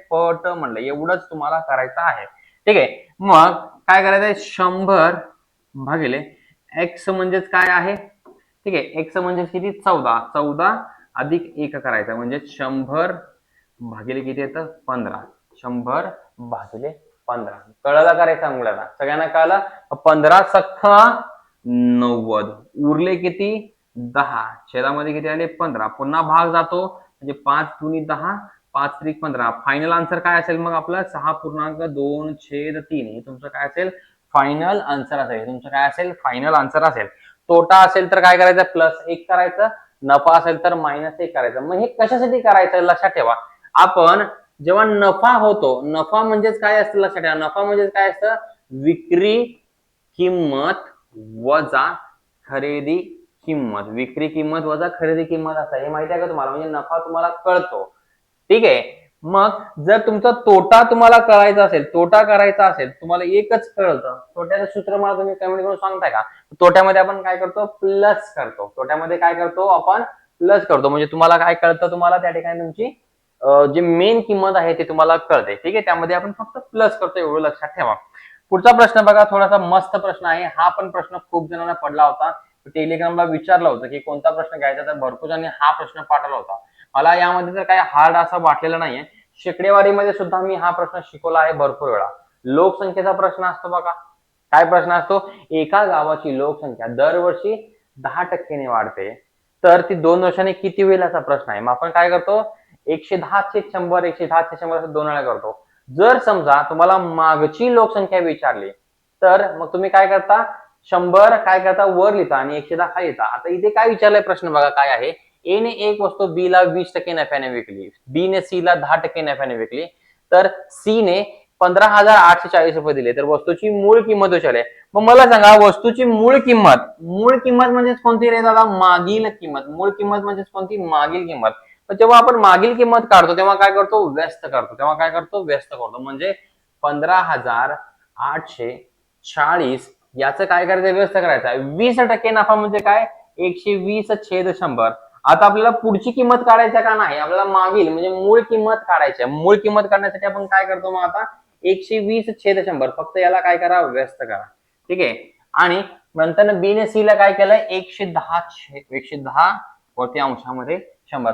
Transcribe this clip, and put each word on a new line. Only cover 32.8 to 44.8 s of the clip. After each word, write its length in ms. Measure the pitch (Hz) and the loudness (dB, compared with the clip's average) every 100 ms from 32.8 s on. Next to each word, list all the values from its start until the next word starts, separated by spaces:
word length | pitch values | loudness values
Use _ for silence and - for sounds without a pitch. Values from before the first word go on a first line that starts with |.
तीन. 240 | 147 151 110 | -8 -10 -8
हे 120 | 110 | -14
तुमचं 280 | 120 127 139 | -18 -18 -14
काय 180 | 143 143 | -10 -8
असेल? 240 | 170 185 185 _ _ _ | -6 -8 -8 _ _ _
फायनल 460 | 147 139 147 175 202 | -2 0 -2 -4 -4
आन्सर 380 | 143 139 127 147 | -4 -8 -6 -8
असेल. 260 | 131 113 117 | -6 -8 -10
तुमचं 240 | 127 139 | -14 -8
काय 180 | 139 143 | -2 -2
असेल? 260 | 139 180 175 | -2 -8 -6
फायनल 300 | 131 123 147 | -8 -4 0
आन्सर 300 | 151 135 156 | 0 0 0
असेल. 240 | 160 120 101 _ _ _ - | 0 -2 -8 _ _ _ 2
तोटा 280 | 170 170 190 185 | 4 6 6 6
असेल 260 | 190 180 | 4 0
तर 80 | 180 | 4
काय 180 | 180 180 | 6 6
करायचं? 260 | 185 180 | 6 4
प्लस 400 | 185 170 160 160 165 | 2 2 0 0 -10
एक 180 | 170 - | -10 -2
करायचं. 380 | 180 180 180 220 - _ _ | 0 0 0 -4 -4 _ _
नफा 340 | 139 143 160 165 | 2 2 6 4
असेल 260 | 165 156 | 2 -2
तर 100 | 175 | -2
मायनस 460 | 170 151 143 156 156 | -2 -4 -6 -8 -8
एक 140 | 170 | -8
करायचं. 280 | 151 120 127 | -4 -4 -6
मग 140 | 147 185 | -6 -4
हे 120 | 240 240 | -4 -2
कशासाठी 400 | 220 254 247 247 | 0 0 -2 0
करायचं? 360 | 226 196 180 180 | 4 4 4 2
लक्षात 320 | 175 170 190 | 2 2 0
ठेवा, 260 | 170 117 117 - _ - | 0 -2 -2 -6 _ -2
आपण 500 | - 185 185 165 196 202 - _ - | 4 4 4 4 4 0 -10 _ -8
जेव्हा 240 | 147 196 | 0 2